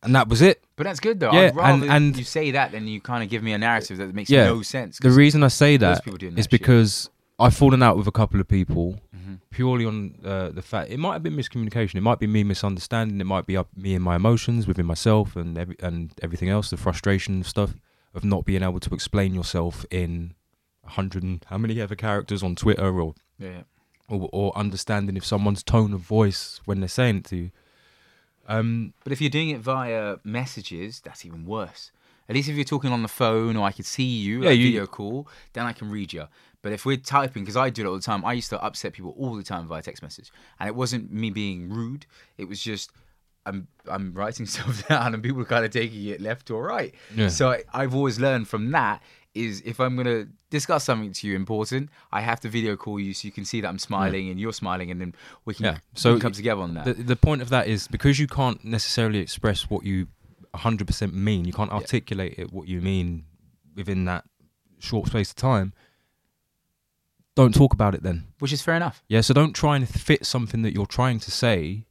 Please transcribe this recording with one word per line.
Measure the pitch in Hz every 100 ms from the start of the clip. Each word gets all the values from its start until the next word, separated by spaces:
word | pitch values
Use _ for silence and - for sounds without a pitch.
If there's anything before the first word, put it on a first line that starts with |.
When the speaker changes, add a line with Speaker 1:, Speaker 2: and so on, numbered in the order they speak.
Speaker 1:
And | 117 131
that | 110
was | 113
it. | 175 - _ -
Speaker 2:
But | 196
that's | 170
good, | 220 220
though. | 135
Speaker 1:
Yeah, | 165 185
Speaker 2:
I'd | 143
rather | 170 139
Speaker 1:
and, | 143
and | 147 147 131
Speaker 2:
you |
say | 123 160 151
that | 135 135
than | 107 110
you | 107
kinda | - 120 107
give | 110
me | 110
a | 107
narrative | 113 113 107 92
that | 98
makes | 95 101
Speaker 1:
Yeah. | 135 104
Speaker 2:
no | 117
sense, | 98 135 110 -
Speaker 1:
The | 131
Speaker 2:
'cause | 127
Speaker 1:
reason | 147 151
I | 139
say | - 147
Speaker 2:
loads | 147
Speaker 1:
that | 101 87
Speaker 2:
of | -
people | 92
doing | 92
Speaker 1:
is | 85 107
Speaker 2:
that |
shit. | 123
Speaker 1:
because | - 120 110 - - _ _ _
I've | 120 -
fallen | 139 131
out | 123 90
with | 104
a |
couple | - 107 101
of | 92
people | 98 90 85 85 101 _ 92
Speaker 2:
Mm-hmm. | 95 92 _
Speaker 1:
purely | - 127 127 113
on, | 107 101 -
uh, | 95 95 92
the | 78
fact, | - 110 76
it | 123
might | 160
have | 165
been | 160 151
miscommunication, | 127 123 110 113 107 92
it |
might | 104 117
be | 107
me | 107
misunderstanding, | 101 95 101 92 - 117 110 101
it | 95
might | 95 85
be | 95
up, | 87 -
me | 95 92
and |
my | 90 87
emotions | 104 117 - 120 104
within | 95 85
myself | 82 - 107 101 -
and | 85 82
every-, | 90 87
and | 90 85 82 -
everything | - 85 90
else, | 104 104
the | 92
frustration | - 87 101 98 - 95
and | 90
stuff | - 101 - _ _ _
of | -
not | 101 98 -
being | 95
able | 92 90
to | - 90
explain | - 104 95 92
yourself | 87 92 85 82 -
in | 92 87 85 85 - _ _ _ _
a | -
hundred | - 95 92
and | 92 90 -
how | 95
many | 113 113
ever | 104 101
characters | 107 101 - 101
on | 92 87
Twitter | 107 107 95 92
or | 80 76 _ _
Speaker 2:
Yeah. | 95 90 - _ _ _ _
Speaker 1:
or, | 104 92
or | 92 101 -
understanding | 104 95 - 107 98 95
if | -
someone's | 104 104 101
tone | - 117 107
of | 98
voice | 87 110 107 92 - - -
when | 98
they're | 95
saying | - 127 101
it | -
to | 90
you. | 87 - _ _ _ _ _ _ _ _ -
Um, | 110 113 117 110 -
Speaker 2:
But | -
if | 135
you're | 147
doing | 147 160
it | 143
via | 113 131 123 113 104 98
messages, | 104 113 131 - 98 85 98 120
that's | - - 87
even | 82 82
worse. | 110 90 - - _ _ _ _
At | 117
least | 143
if | 147
you're | 139
talking | 143 135
on | 123
the | 110
phone | - 117 110 113 110
or | 101
I |
could | 98 98
see | -
you, | 127 120 101 117
Speaker 1:
Yeah, | 131
Speaker 2:
like | 127
Speaker 1:
you | 127
Speaker 2:
video | 110 98
call, | - 101 127 147 - -
then | - 120
I |
can | 113 107
read | 104 95
you. | 85 73 _ _ _
But | 104
if | 104 135
we're | 135
typing, | 131 139 135 120 98
'cause | 107
I | 131
do | 110
it | 101
all | 95
the |
time, | 98 104 95
I |
used | 123 -
to | 104
upset | 95 - -
people | 87 90 -
all | 135 113
the |
time | 95 92 85
via | 80
text | - -
message. | 78 - - _ _ _
And | 101
it | 117
wasn't | 127 123 -
me | 107 110
being | 104 101 90 87
rude, | 107 117 139 - _ _ _
it | 95
was | 98
just | 113 104 - _ _ _ _ _ -
I'm, | 98 90 _ -
I'm | 95 95
writing | 90 107 113 107
<laughs> | -
stuff | - 110 -
down | 151 120
and | 113
people | 117 135
are | 117
kinda | 117 113
taking | 120 113 110 104
it | 101
left | 104 120 -
or | 110
right. | 143 220 123 _ - 110
Speaker 1:
Yeah. | 104
Speaker 2:
So | 82 131
I, | 123 -
I've | 123 135 131
always | 139 110
learned | 131 131 104
from | 110 110
that | 156 117 98 _ _ _
is | - 117 101 110
if | 113
I'm | 127 127
gonna | 123 117 104 - _
discuss | 147 - 160
something | 139 117 107
to | 92 104
you | 95
important, | 95 110 107 127 143 _ _
I | -
have | 113 117
to | 117
video | 113 110 101
call | - 104
you | 98
so | 95 104
you |
can | - 95
see | 117
that | 101
I'm | 95
smiling | - 101 95 95 95
Speaker 1:
Yeah. |
Speaker 2:
and | 92
you're | 95
smiling, | 90 95 92 87
and | 90
then | 90 - - - -
we |
can, | 104 107
Speaker 1:
Yeah. |
Speaker 2:
we | 82 _
Speaker 1:
So | - 120
Speaker 2:
can | 117
come | 117
together | 98 110 104
on | 90
that. | 80 104
Speaker 1:
the, |
the | - 123 123
point | 156 147
of | 120
that | 127 110
is | 107 -
because | - 143 139
you | 147
can't | - 131 113 107
necessarily | 113 - - 113 104
express | 90 - 113 98 -
what | 104 98
you | 95 92 _ _ _ -
a | -
hundred | 117 113 98
percent | - 101
mean, | 87 101 104 87
you |
can't | 87 104
Speaker 2:
Yeah. | 104
Speaker 1:
articulate | - 117 - 98 92 -
it, | 90
what | 92 85
you | 90
mean | 90 95 87 85 78 _ _ _ _ 101
within | 95 95 92
that | 90 - _ _ _ _ _
short | - 117 -
space | 117 101
of | -
time, | 131 120 95 - _ _ _ _ _ _ _ _ _ _ _ _ _ _ _ -
don't | 131
talk | 107 139
about | - 104 95
it |
then. | 90 85 - _
Speaker 2:
Which | 139
is | 143
fair | - 165
enough. | 170 - _
Speaker 1:
Yeah, | 110
so | 110
don't | 131 156
try | - 147 143
and | 127
fit | - - 147 -
something | 131 113 117
that | 113
you're | 95 98
trying | - 127 117
to | -
say | - 123 101 78 101 110